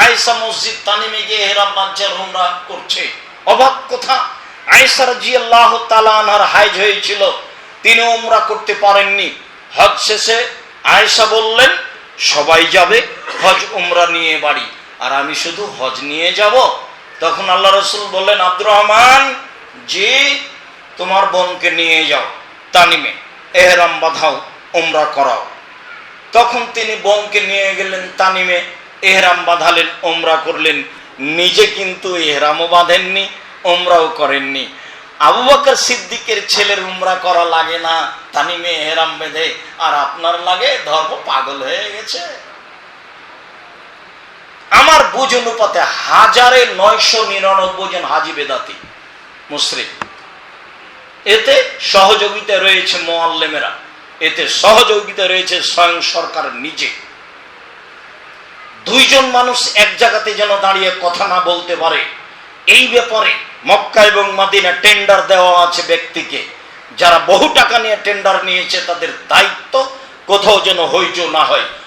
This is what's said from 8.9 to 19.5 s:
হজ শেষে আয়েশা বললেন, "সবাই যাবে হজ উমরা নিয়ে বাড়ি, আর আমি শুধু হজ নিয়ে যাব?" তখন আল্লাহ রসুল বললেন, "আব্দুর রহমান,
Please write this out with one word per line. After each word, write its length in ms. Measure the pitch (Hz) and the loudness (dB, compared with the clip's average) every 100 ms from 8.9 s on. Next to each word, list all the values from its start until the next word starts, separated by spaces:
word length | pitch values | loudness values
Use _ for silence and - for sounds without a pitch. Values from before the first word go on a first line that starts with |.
| 196 196 202 175 - - - - - | 4 2 -2 -4 -8 -18 -20 -10 2
হজ 240 | 196 - | 2 2
শেষে 480 | - 214 214 226 247 - - - | -2 -2 0 -2 -2 -8 -20 -6
আয়েশা 420 | 135 180 208 - 214 | 2 2 4 2 2
বললেন, 440 | 226 220 226 262 - - - - - | 2 0 2 2 2 -6 -14 -20 -6
"সবাই 460 | - 147 147 165 165 | -2 0 2 4 4
যাবে 360 | 185 175 226 - - - - | 4 4 2 0 -8 -12 -2
হজ 120 | 175 214 - | 2 2 -2
উমরা 360 | 220 175 175 170 | -6 -2 2 2
নিয়ে 300 | 165 165 151 | 0 -2 -2
বাড়ি, 280 | 147 135 123 - - - | -2 -4 -6 -14 -20 -12
আর 140 | 127 | -4
আমি 220 | 135 143 151 | -4 -4 -6
শুধু 300 | 175 165 208 - | -8 -8 -10 -6
হজ 200 | 131 131 | -6 -6
নিয়ে 320 | 143 151 175 | -8 -4 -4
যাব?" 460 | 185 208 254 254 - - - - - | 0 2 4 2 0 -10 -20 -20 -6
তখন 300 | 165 165 190 | -4 -2 0
আল্লাহ 260 | 185 196 196 | 2 4 4
রসুল 320 | 190 208 202 | 0 -6 -6
বললেন, 300 | 185 190 208 | -2 0 2
"আব্দুর 260 | 180 - 208 | 0 0 2
রহমান, 680 | 208 208 214 247 269 269 254 - | 4 4 4 6 6 4 -4 -12